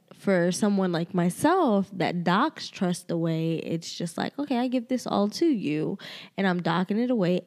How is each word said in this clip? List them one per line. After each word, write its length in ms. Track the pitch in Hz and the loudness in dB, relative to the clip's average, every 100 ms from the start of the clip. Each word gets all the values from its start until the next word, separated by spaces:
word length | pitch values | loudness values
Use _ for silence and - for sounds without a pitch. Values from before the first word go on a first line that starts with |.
| _ | _
for 380 | - - 185 175 | -6 2 4 4
someone 400 | 175 208 202 185 | 2 2 2 2
like 240 | 170 170 | 0 0
myself 720 | 185 175 170 294 370 294 202 190 | 2 0 2 2 4 4 2 0
that 320 | 190 156 175 | -2 0 0
docks 440 | 170 185 302 - - | 2 2 2 -2 -12
trust 400 | - 180 175 - | -4 -2 -2 -4
away, 460 | 170 165 160 160 165 | -2 0 0 -2 -2
it's 360 | - 165 - - | -4 -6 -6 -8
just 220 | 170 - | -8 -4
like, 180 | - - | -6 -6
"Okay, 200 | 285 240 | -4 -2
I 80 | 254 | 0
give 200 | 254 233 | -2 -2
this 180 | 254 - | -4 0
all 220 | 202 202 | 0 0
to 160 | - 339 | 0 0
you," 500 | 240 151 151 - 202 - - - - | 2 -2 -2 -4 -6 -12 -18 -14 -2
and 100 | 196 | 0
I'm 140 | 175 | 0
docking 380 | 165 170 185 208 | 0 0 0 -2
it 120 | 247 | 0
away 320 | 247 175 180 | 2 2 0